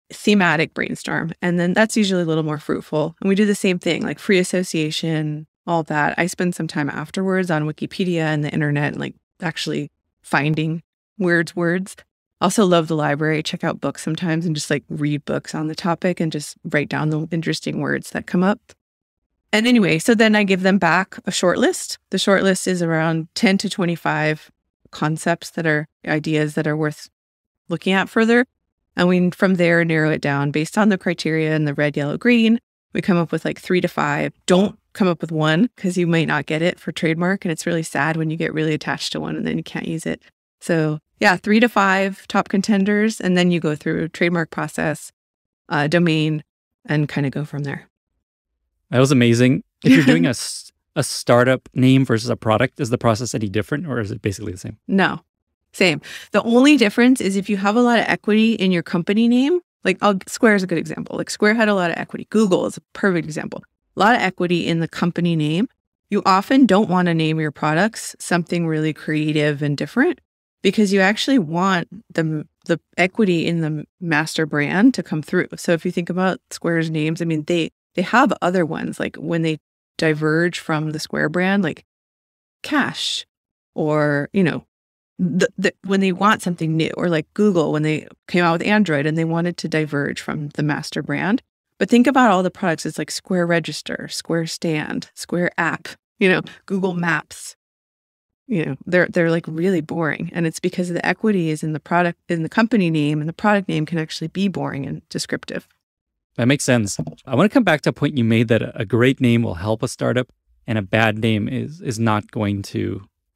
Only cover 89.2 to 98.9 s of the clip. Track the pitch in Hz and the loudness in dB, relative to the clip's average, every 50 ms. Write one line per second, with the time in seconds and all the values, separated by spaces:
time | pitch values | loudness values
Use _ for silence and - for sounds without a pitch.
89.2 | 165 165 160 170 170 175 170 - - 160 156 156 156 147 147 143 139 127 127 - | -2 0 0 -2 -2 -2 -4 -6 -6 -4 -2 -2 -2 -2 -2 -2 -2 -4 -6 -8
90.2 | - - 151 151 147 147 - - 147 147 143 - 151 - - 156 147 - 143 143 | -8 -8 -8 -6 -8 -8 -4 -2 -2 -2 -2 -4 -6 -8 -8 -8 -6 -4 -4 -2
91.2 | 147 180 214 262 - _ _ _ _ _ _ - 202 - 240 240 247 294 262 262 | -2 -2 -2 -2 -4 _ _ _ _ _ _ -4 0 4 4 6 6 6 4 4
92.2 | 254 220 185 185 185 185 - - - 180 160 156 - 156 151 - 156 - - - | 6 6 4 4 2 0 -2 -2 -2 -2 -2 -2 -4 -6 -6 -6 -8 -8 -8 -10
93.2 | - - 190 180 175 170 170 170 160 160 151 - - - - - - 160 - - | -6 -2 0 0 2 2 2 0 0 -4 -8 -10 -10 -8 -10 -10 -10 -10 -12 -10
94.2 | - - 165 170 165 165 - - - 170 156 151 - - - - - - _ - | -4 -2 -2 -2 -2 -4 -6 -6 -4 -2 -2 -2 -4 -6 -8 -8 -10 -10 _ -16
95.2 | - - - 175 175 170 - - 170 156 135 - - - - _ _ _ _ - | -10 -6 -2 -2 -2 -2 -2 -2 -2 -2 -2 -6 -8 -14 -18 _ _ _ _ 0
96.2 | 208 185 185 156 156 - - - _ - 196 190 185 190 175 175 170 170 165 - | 2 2 2 2 0 -6 -14 -16 _ -6 -4 -2 -2 -2 -2 -2 -2 -2 -2 -2
97.2 | - - - - - - - _ _ _ _ _ _ _ _ _ _ _ _ _ | -4 -8 -16 -18 -18 -18 -20 _ _ _ _ _ _ _ _ _ _ _ _ _
98.2 | _ _ _ _ _ - 226 165 151 143 135 - - - | _ _ _ _ _ -4 -2 -2 -2 -4 -6 -8 -4 0